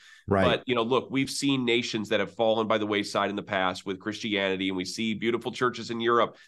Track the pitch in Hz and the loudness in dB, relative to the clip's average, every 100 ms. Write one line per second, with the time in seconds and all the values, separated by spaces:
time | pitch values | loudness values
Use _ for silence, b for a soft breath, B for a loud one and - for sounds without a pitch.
0 | B B - 98 95 110 - 120 113 127 | B B 0 2 4 2 0 0 2 0
1 | - 131 135 - 139 135 120 117 117 113 | 0 -2 -2 -2 0 2 2 2 0 -4
2 | 104 107 98 - 113 110 107 110 104 104 | 0 0 0 0 2 2 2 0 2 0
3 | 101 107 101 101 85 98 92 90 101 90 | 0 0 0 -2 -2 0 0 -2 -6 -6
4 | 110 104 117 101 98 95 95 92 90 - | -6 -6 -2 0 0 0 -2 -4 -6 -4
5 | 113 104 113 117 123 113 123 120 113 117 | -4 -2 -2 -2 -4 -2 -2 -2 -8 -2
6 | 117 120 101 b | 2 4 2 b